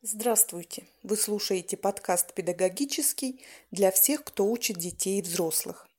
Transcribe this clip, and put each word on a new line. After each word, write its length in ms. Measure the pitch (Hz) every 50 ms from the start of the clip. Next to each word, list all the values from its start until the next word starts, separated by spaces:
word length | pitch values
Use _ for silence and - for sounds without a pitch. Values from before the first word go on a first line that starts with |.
| _
Здравствуйте! 760 | 220 - 214 220 240 226 214 - - - 175 175 - - - - - _ _ _
Вы 120 | 185 208
слушаете 600 | 208 - - 208 208 196 - 202 185 175 - -
подкаст 580 | 175 - 196 196 - - - 185 175 - - -
"Педагогический" 1040 | - 175 170 175 170 185 185 180 190 285 277 - - 294 - - - - 262 262 - - - - - - _
для 220 | - 175 196 190 185
всех, 320 | 190 - - 285 302 294
кто 200 | - - - 196
учит 320 | 202 226 240 - - 214
детей 440 | 175 170 180 165 - - 185 190 196
и 20 | 180
взрослых. 640 | 175 170 180 175 160 156 - - - 170 - - - _